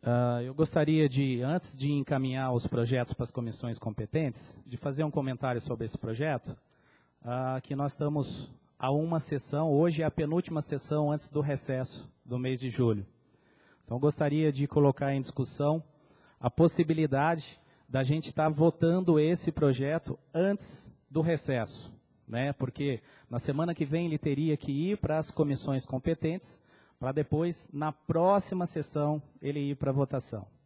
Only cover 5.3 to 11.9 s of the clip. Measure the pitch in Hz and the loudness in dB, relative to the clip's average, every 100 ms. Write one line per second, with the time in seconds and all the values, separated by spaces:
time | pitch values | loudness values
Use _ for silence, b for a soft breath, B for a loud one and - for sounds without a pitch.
5.3 | 123 135 120 - 117 113 - 113 113 156 | -2 -2 -2 -4 -6 -6 -6 -6 -4 -2
6.3 | 131 - - _ b b b b _ 117 | -2 -6 -16 _ b b b b _ -6
7.3 | 123 131 131 - 139 143 - 147 147 135 | -4 -2 -4 -6 -4 -4 -2 -2 0 -2
8.3 | - - - _ _ 131 143 160 165 - | -6 -12 -18 _ _ 0 0 2 -2 -2
9.3 | 143 - 147 160 143 170 151 156 - 147 | -6 -4 -2 2 4 4 2 -2 -2 -2
10.3 | 165 180 160 147 143 - 151 147 147 - | 0 -2 -4 -4 -6 -2 0 0 -2 -4
11.3 | 147 143 139 - 131 131 | -2 -2 -2 -2 -4 -4